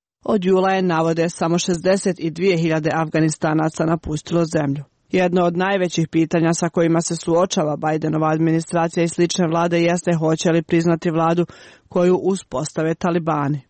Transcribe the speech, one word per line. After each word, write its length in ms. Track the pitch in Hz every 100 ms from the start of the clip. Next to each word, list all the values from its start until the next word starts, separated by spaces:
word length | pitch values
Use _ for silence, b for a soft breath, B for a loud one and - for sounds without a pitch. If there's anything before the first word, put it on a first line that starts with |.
| _ _ -
Od 200 | 220 180
jula 260 | 190 190
je, 100 | 190
navode, 480 | 185 160 165 165 170
samo 280 | - 165 175
šezdeset 600 | - 170 180 196 196 170
i 120 | 165
dvije 260 | 160 196 170
hiljade 320 | 165 160 156
Afganistanaca 920 | 151 160 160 156 - 160 156 156 - 160
napustilo 600 | 165 - 156 - 170 165
zemlju. 380 | 165 143 147 139 _ _
Jedno 300 | 185 180 180
od 160 | 175 170
najvećih 500 | 190 196 175 - 160
pitanja 460 | 165 160 170 165
sa 160 | 170 170
kojima 320 | 185 165 165
se 140 | - 170
suočava 600 | - 165 190 190 151 143
Bidenova 500 | 156 156 156 156 156
administracija 760 | 160 165 165 165 170 165 180
i 40 | 165
slične 400 | - 175 - 165
vlade 340 | 170 170 170
jeste 300 | 170 175 180 165
hoće 300 | 160 160 175
li 120 | 165
priznati 480 | - 165 165 165 180
vladu 340 | 160 160 170 170 B B B _
koju 260 | 180 180 185
uspostave 800 | 170 196 - 127 151 - 160 165
talibani. 680 | 185 175 165 151 143 147